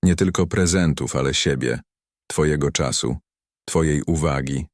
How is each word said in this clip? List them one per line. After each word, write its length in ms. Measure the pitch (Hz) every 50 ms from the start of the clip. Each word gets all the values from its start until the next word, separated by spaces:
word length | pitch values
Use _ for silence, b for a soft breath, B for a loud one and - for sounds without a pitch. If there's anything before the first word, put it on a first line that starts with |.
| -
Nie 120 | 90 87
tylko 300 | 82 95 92 87 - 92
prezentów, 680 | 82 - 104 92 85 85 95 90 80 71 67 67 60 -
ale 180 | 67 67 67 67
siebie, 460 | - - 85 69 67 64 60 62 65 - _ _ _ _ _ _ _ _ _
twojego 400 | - - 78 76 76 73 71 71
czasu, 460 | - - 78 65 - - - 60 64 - _ _ _ _ _ _ _ _ _ -
twojej 340 | - 87 80 78 73 73 -
uwagi 600 | - 85 78 76 82 69 67 67 67 67 67 73 -